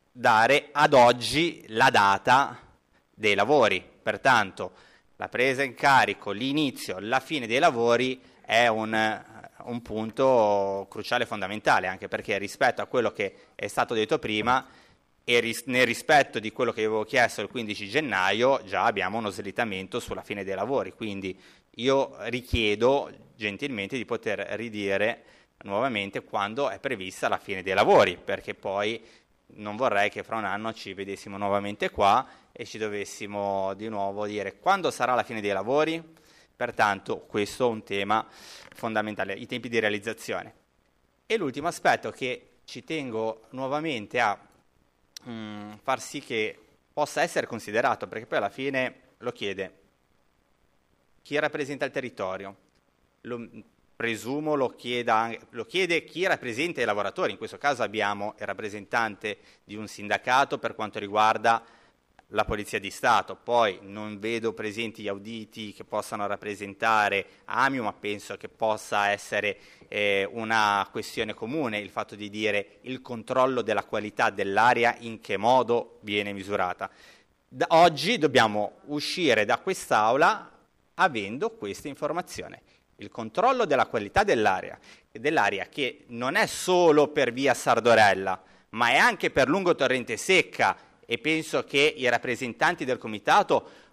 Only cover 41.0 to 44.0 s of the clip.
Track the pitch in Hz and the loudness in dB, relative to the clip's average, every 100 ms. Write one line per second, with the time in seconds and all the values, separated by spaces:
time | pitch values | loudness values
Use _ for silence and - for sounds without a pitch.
41 | _ _ - 220 147 143 165 165 175 117 | _ _ -4 -2 -2 -4 -6 0 2 2
42 | 117 - 127 120 _ _ - 127 - 160 | -2 -6 -6 -6 _ _ -18 -16 -8 -8
43 | 131 110 110 - _ 131 131 147 160 123 | -6 -4 -4 -6 _ -10 -6 -4 -4 -6